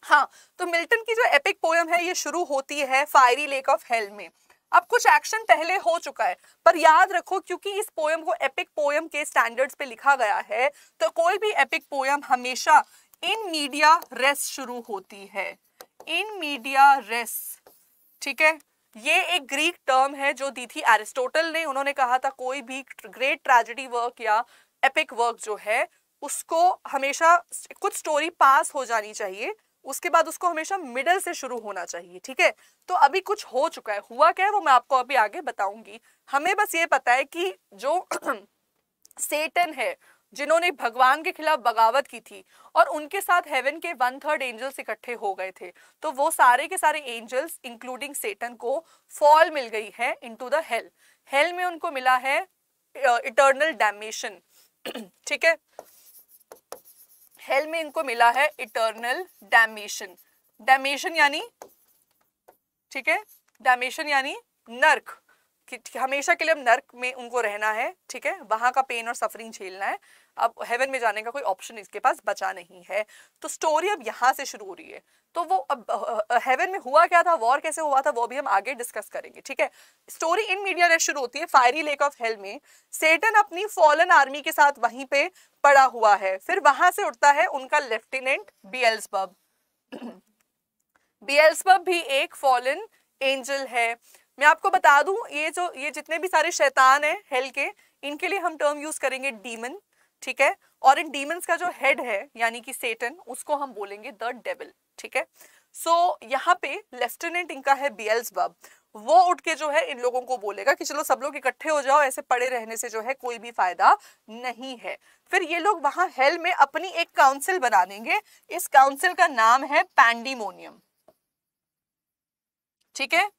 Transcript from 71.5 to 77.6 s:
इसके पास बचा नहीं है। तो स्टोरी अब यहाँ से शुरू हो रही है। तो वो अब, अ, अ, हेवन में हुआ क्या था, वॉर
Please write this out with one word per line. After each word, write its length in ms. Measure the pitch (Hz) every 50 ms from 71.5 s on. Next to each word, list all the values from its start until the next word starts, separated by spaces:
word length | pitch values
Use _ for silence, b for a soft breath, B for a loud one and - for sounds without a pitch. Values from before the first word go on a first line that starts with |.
| 190 _ - - 233 226
इसके 200 | 196 - - 202
पास 180 | - 254 311 294 _
बचा 260 | - 202 - 202 190 190
नहीं 320 | 190 175 170 185 185 175 _
है। 160 | 175 202 214 b b b b b b _ -
तो 60 | 311
स्टोरी 400 | - - - 330 302 311 330 381
अब 180 | 415 339 247
यहाँ 260 | 220 - - - 254 285
से 120 | - 277
शुरू 220 | - - 226 208
हो 80 | 190 180
रही 160 | 170 160 -
है। 120 | - - _ _ _ _ _ _ _
तो 100 | 330 339
वो 120 | 320 370
अब, 340 | 381 - _ 294 262 208 -
अ, 440 | 226 220 - - 233 214 214 _ 233
अ, 40 | 240
हेवन 320 | - 269 254 262 339 381
में 80 | 370 392
हुआ 280 | 294 254 269 302 339
क्या 160 | 349 359 339 339
था, 120 | 359 339
वॉर 260 | 330 220 226 254 294